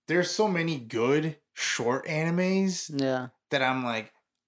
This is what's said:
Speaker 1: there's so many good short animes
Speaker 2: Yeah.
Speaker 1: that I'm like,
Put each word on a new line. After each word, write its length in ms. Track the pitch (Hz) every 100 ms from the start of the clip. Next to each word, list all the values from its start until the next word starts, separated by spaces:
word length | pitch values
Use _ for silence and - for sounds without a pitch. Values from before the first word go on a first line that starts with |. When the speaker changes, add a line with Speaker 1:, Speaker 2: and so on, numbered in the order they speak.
| -
Speaker 1:
there's 240 | 170 175
so 160 | - 214
many 300 | 175 165 151
good 600 | 113 110 120 147 156 151 _
short 520 | - - - 120 135 -
animes 840 | 156 165 170 185 190 190 175 - 147
Speaker 2:
Yeah. 280 | 135 131 123 - _
Speaker 1:
that 100 | 143
I'm 200 | 131 131 123
like, 280 | 113 104 _ _ _